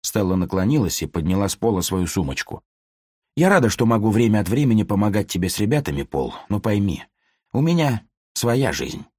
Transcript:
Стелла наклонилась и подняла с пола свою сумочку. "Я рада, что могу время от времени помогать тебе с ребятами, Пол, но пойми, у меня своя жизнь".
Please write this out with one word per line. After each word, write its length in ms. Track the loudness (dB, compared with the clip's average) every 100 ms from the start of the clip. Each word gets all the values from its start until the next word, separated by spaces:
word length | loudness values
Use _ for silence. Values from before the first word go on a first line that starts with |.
Стелла 340 | -4 -2 0 0
наклонилась 640 | 0 0 0 2 0 -4
и 60 | -6
подняла 400 | -4 -2 0 -2
с 80 | 0
пола 260 | 0 0
свою 260 | -2 -2 -2
сумочку. 560 | -2 -4 -4 -8 -12 _ _ _ _ _ _ _ 0
"Я 140 | 4
рада, 200 | 4 4
что 160 | 2 2
могу 240 | 2 2
время 300 | 2 4 2
от 100 | 0
времени 340 | 0 2 2
помогать 440 | 2 0 0 0 -2
тебе 220 | -2 -2
с 100 | -2
ребятами, 440 | 0 0 -2 -6
Пол, 300 | -4 -4 -6 -8 -4
но 100 | -2
пойми, 440 | 0 0 0 -2 -10 _ _ _ _
у 80 | -2
меня 440 | 2 2 2 -2 -6 _ _
своя 380 | -4 0 0 0
жизнь". 340 | -2 -8 -10 -16